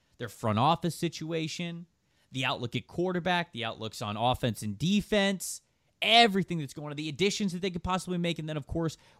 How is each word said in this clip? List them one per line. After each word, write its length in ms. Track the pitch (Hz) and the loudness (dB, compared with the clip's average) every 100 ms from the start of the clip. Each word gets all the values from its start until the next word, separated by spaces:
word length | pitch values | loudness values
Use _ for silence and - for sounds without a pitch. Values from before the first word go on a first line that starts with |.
| _ - | _ -10
their 100 | 117 | -10
front 300 | - 113 104 | -4 0 4
office 360 | 139 170 170 | 4 4 0
situation, 920 | - 170 - 160 165 160 - 170 170 170 _ _ _ _ | -2 -4 -4 -6 -4 -4 -6 -8 -10 -14 _ _ _ _
the 120 | 131 | -2
outlook 320 | 127 139 120 120 | -2 -2 -2 -4
at 100 | - | -6
quarterback, 640 | - 185 180 175 175 165 | -2 0 0 0 0 -2
the 120 | 117 | -6
outlooks 360 | 113 - 110 - | -6 -6 -8 -6
on 160 | 110 104 | -6 0
offense 460 | 120 123 127 107 | 2 2 0 -2
and 160 | 107 101 | -4 -2
defense, 840 | 160 202 - 208 196 190 - - _ _ _ - | 2 2 2 2 2 0 -6 -10 _ _ _ -4
everything 580 | 208 226 233 190 - 170 | 6 8 8 6 0 -2
that's 140 | 139 | -6
going 180 | - 147 | -8 -10
on, 60 | 147 | -6
the 120 | 156 | -6
additions 440 | 131 196 196 202 | 0 0 2 -2
that 80 | 175 | -2
they 100 | 190 | -4
could 120 | 175 | -4
possibly 360 | 190 185 180 180 | -2 -2 -2 -2
make. 200 | 170 165 | 0 -2
And 100 | 156 | -4
then, 80 | 156 | -6
of 120 | - | -4
course, 280 | 165 160 - _ _ | -2 -2 -4 _ _